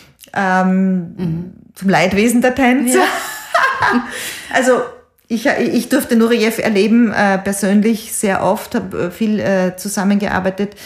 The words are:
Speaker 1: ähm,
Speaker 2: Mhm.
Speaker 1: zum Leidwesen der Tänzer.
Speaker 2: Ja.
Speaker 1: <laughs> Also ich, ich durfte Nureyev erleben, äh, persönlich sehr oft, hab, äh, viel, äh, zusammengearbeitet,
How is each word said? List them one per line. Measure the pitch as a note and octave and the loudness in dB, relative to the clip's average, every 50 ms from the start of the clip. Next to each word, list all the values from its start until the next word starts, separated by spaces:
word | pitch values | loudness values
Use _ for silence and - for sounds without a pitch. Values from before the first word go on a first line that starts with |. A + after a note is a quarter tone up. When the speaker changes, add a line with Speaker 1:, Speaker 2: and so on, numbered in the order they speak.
| - _ _ _ - - - | -20 _ _ _ -18 -10 -6
Speaker 1:
ähm, | - G3 F#3+ F#3 F#3 F#3 F#3 F#3+ F#3+ F#3+ F#3+ F#3 F#3 E3+ E3+ - | -2 0 0 2 2 2 2 2 2 2 2 0 -2 -4 -6 -8
Speaker 2:
Mhm. | - F#3 E3 D#3+ E3 F3+ F#3 - - - _ - | -6 -4 -4 -4 -6 -8 -10 -14 -20 -20 _ -12
Speaker 1:
zum | - F#3 G3 | -4 0 2
Leidwesen | F3+ D3+ E3+ F#3 F#3 G3 G#3+ B3 A#3 B3 | 2 4 4 2 2 2 2 4 4 4
der | B3 B3 B3 | 2 2 2
Tänzer. | C4 C4+ B3 B3+ C#4 A#3 B3 C#4+ F#4 | 4 2 4 4 2 2 2 2 2
Speaker 2:
Ja. | - - - - - - - - - - - - C5+ C5+ C5+ C5+ - - - B3 - - | 2 2 0 -4 -8 -8 -12 -12 -14 -10 -6 -2 -2 -2 -2 0 0 0 0 0 -2 -4
Speaker 1:
<laughs> | - - - - - - - - - | -10 -10 -10 -10 -12 -12 -10 -4 -2
Also | C4 B3 B3+ B3 - - - - - _ _ _ _ _ - | 0 2 2 2 0 0 -6 -10 -20 _ _ _ _ _ -6
ich, | A3+ G#3+ A3+ | -6 -2 -2
ich | C4+ - - A#3 A3+ - B3 - - | -2 0 0 0 0 0 -2 0 0
durfte | C4 D4 - - B3 | 0 -2 0 2 2
Nureyev | A3+ A3+ A3+ A#3+ A3+ G#3+ A3+ A3 - | 2 4 4 2 2 2 0 -2 -2
erleben, | - G#3+ G#3+ G3 G3+ A3+ A3 A#3 A#3+ G#3+ | -2 0 0 2 2 4 4 4 4 2
äh, | - - G3+ G3 G3 | 2 2 2 2 2
persönlich | F#3 F#3+ G3 G3 - - F#3+ G3+ G#3+ G3+ A3+ A#3 G#3 - - - | 0 -2 -4 -4 -2 0 2 4 4 4 2 0 -2 -4 -8 -8
sehr | - - G3+ F#3+ - - | -4 -2 -2 -2 0 0
oft, | F3+ G3+ G#3+ - - - | 0 0 -2 -4 -6 -6
hab, | A#3 F#3+ F#3+ - | -6 -6 -4 -6
äh, | - C#3+ F3 | -6 -6 -6
viel, | F3+ - A3+ G#3+ G#3+ G3+ | -4 -4 -2 -2 0 0
äh, | G#2+ F#3 G3 F#3+ F#3 F3+ F3+ | 0 0 0 0 0 -2 -4
zusammengearbeitet, | - - G3+ - G#3 F#3 G3 G3+ G3+ G3+ - - F3+ F#3 F#3+ F#3+ - G3+ G3+ - - - | -6 -10 -6 -4 -2 0 0 0 0 0 -2 -2 -2 -2 -2 -2 -4 -6 -6 -6 -14 -20